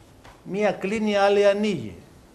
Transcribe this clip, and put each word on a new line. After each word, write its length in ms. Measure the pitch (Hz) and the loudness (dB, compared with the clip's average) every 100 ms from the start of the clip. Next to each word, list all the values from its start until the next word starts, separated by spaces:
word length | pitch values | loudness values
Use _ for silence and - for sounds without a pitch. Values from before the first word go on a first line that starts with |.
| - - - - | -20 -20 -20 -20
Μία 300 | 160 190 208 | -10 -2 -2
κλείνει, 380 | 185 190 220 214 | -2 -4 -4 0
η 60 | 202 | 2
άλλη 300 | 202 202 202 | 2 4 4
ανοίγει. 500 | 202 214 165 107 85 - - - | 2 0 -4 -6 -14 -20 -20 -20